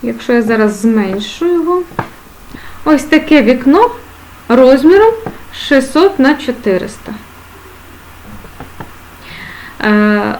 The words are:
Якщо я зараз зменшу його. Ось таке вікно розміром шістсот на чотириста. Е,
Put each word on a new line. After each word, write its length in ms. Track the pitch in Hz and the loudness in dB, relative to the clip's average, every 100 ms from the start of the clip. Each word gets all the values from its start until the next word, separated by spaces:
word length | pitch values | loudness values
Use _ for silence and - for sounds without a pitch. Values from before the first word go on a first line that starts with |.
Якщо 300 | 240 233 - | -8 -10 -2
я 80 | 240 | -2
зараз 400 | 220 226 214 208 | 0 0 0 0
зменшу 720 | 220 220 196 196 214 - 339 | 0 0 -2 -4 -8 -6 -2
його. 280 | 349 320 359 349 - - - - - - - - - - | 0 0 -2 -4 -10 -12 -14 -20 -20 -20 -18 -18 -10 0
Ось 180 | 302 | 0
таке 380 | - 311 - 311 | 2 0 4 2
вікно 480 | 220 254 269 320 480 - - - - - - | 4 2 4 4 2 -2 -18 -20 -20 -20 -2
розміром 640 | 240 254 269 285 381 440 453 - - - | 4 6 6 6 6 4 2 -8 -14 -18
шістсот 680 | - - 277 262 294 392 - | -14 -2 0 0 2 2 2
на 160 | 269 294 | 2 2
чотириста. 800 | - 240 - 185 - - - 214 - - - - - - - - - - - - - - - - - - - - - - - - - - | -4 -6 -2 -2 -4 -14 -14 -14 -16 -20 -20 -20 -20 -20 -20 -20 -20 -20 -20 -18 -20 -18 -18 -16 -18 -18 -20 -20 -20 -18 -18 -18 -18 -8
Е, 520 | 214 214 208 208 208 - | -2 0 0 0 -4 -8